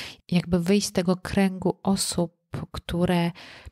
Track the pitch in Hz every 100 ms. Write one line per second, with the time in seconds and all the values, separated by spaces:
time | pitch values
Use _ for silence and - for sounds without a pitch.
0 | - - - 170 175 180 170 202 - 202
1 | 175 180 - 202 190 185 185 - - 190
2 | - - 170 - _ - - - - 170
3 | 180 175 170 - - - -